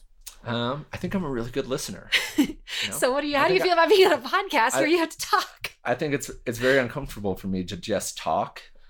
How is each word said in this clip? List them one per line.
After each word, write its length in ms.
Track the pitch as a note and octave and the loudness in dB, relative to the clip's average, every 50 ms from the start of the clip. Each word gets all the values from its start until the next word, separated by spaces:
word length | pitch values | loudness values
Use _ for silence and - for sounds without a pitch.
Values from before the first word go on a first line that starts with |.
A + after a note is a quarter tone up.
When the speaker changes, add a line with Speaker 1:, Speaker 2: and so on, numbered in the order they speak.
| - _ - - - - - - - | -16 _ -20 -20 -20 -20 -20 -12 -8
Speaker 1:
Um, 400 | A#2 A#2+ A#2+ A#2+ A#2+ C3+ D3 D3 - - | -6 -4 -2 -2 -4 -4 -6 -8 -12 -10
I 40 | |
think 180 | - - F3 F#3 | -8 -6 -4 -4
I'm 80 | G3 F3+ | -4 -2
a 60 | C#3+ | -2
really 220 | C3+ A#2 A#2 A#2+ | -4 -4 -4 -4
good 160 | - C#3 C3 | -4 -6 -4
listener, 440 | A#2 B2+ C4+ - - G3+ - - - - - - | -4 -4 -6 -6 -8 -10 -12 -6 -2 -2 -2 -2
Speaker 2:
<laughs> 140 | - - | -2 0
Speaker 1:
you 200 | - C#4 - - - - - - - - | 0 0 0 -2 -12 -12 -10 -6 -6 -6
know? 40 | - | -6
Speaker 2:
So 200 | - - - B3+ | -2 0 0 2
what 100 | B3+ C#4+ | 2 0
do 60 | D4 | -2
you, 80 | D4 C#4+ | 0 2
Speaker 1:
I 20 | C#4 | 2
Speaker 2:
how 80 | C4 | 4
do 60 | A3+ F#4 | 4 4
you 40 | - | 4
Speaker 1:
think 100 | - F#4 | 4 4
Speaker 2:
feel 80 | F4 E4 | 4 4
Speaker 1:
I, 40 | E4 | 6
Speaker 2:
about 60 | D4+ | 6
being 180 | G#4+ F#4+ F#4+ | 8 8 8
on 60 | G#4 D#4+ | 6 6
a 40 | B3+ | 2
podcast 540 | A#3+ B3+ E4+ F#4+ G#4 G4 - B3 A3 B3+ - | 0 -2 -2 -2 -2 0 2 2 2 2 2
Speaker 1:
I, 40 | C4 | 2
Speaker 2:
where 60 | - | 2
you 120 | D4 E4+ F4 | 4 4 2
have 100 | E4 D#4+ | 2 -2
to 80 | - | -4
talk? 540 | - - - - F#4+ - - - - - - - _ _ | -10 -2 0 0 0 0 -2 -10 -12 -12 -12 -12 _ _
Speaker 1:
I 120 | C3 B2 | -2 -2
think 180 | - E3 D3 C#3 | 0 0 -2 -2
it's, 160 | C#3 - - - - - | -2 -4 -8 -12 -8 -6
it's 140 | B2+ A#2 A2+ | -6 -4 2
very 180 | B2 B2+ C3+ | 4 4 4
uncomfortable 580 | C3+ B2 A#2 - C#3+ C#3 C#3+ - - G2+ G2 F2+ | 4 2 0 -4 -8 -10 -8 -10 -4 -4 -4 -4
for 120 | - - | -2 -4
me 160 | F#2+ F#2+ F#2 F2+ | -4 -2 -2 -2
to 120 | F2 G#2 | -4 -8
just 380 | F2 - - G2+ F#2 - - - | -10 -4 -2 -2 -2 -2 -4 -10
talk. 440 | - - E2 D#2+ F#2+ A#2 - - - - - - - - | -6 -2 0 0 0 -2 -4 -8 -18 -20 -20 -20 -20 -12